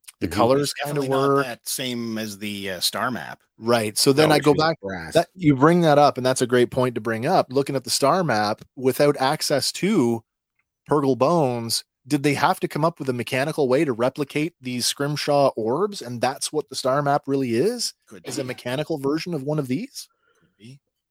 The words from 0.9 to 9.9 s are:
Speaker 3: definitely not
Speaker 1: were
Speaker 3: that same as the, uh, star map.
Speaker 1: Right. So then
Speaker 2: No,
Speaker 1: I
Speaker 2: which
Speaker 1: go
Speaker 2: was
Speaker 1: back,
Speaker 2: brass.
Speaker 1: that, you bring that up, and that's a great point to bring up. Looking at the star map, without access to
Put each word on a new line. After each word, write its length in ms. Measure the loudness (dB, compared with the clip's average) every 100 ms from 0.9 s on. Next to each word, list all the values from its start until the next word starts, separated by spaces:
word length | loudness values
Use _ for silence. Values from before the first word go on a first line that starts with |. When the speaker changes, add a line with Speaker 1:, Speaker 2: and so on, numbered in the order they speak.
| -4
Speaker 3:
definitely 80 | -2
not 180 | 0 2
Speaker 1:
were 140 | 2
Speaker 3:
that 240 | -2 -6 -10
same 500 | -8 -6 -6 -6 -6
as 220 | -8 -10
the, 320 | -10 -8 -8
uh, 80 | -4
star 320 | -4 -4 -4
map. 300 | -6 -10 -14 _ -8
Speaker 1:
Right. 400 | 0 0 0 0
So 160 | 2
then 160 | 4 4
Speaker 2:
No, 60 | 4
Speaker 1:
I 20 |
Speaker 2:
which 80 | 4
Speaker 1:
go 60 |
Speaker 2:
was 80 | 2
Speaker 1:
back, 200 | 0 -2
Speaker 2:
brass. 320 | -8 -10 -2
Speaker 1:
that, 160 | 0 0
you 220 | 0 2 6
bring 260 | 6 6
that 160 | 4 6
up, 200 | 4 4
and 80 | 0
that's 160 | 0
a 60 | 2
great 240 | 2 2
point 240 | 2 -2 -2
to 60 |
bring 240 | -4 -4 0
up. 220 | 0 2
Looking 240 | 0 -2 -4
at 80 |
the 60 | -4
star 340 | 0 2 2
map, 400 | 2 0 0 -4 -10 -4
without 400 | 0 2 2 4
access 540 | 0 0 0 0 -2
to 500 | -2 0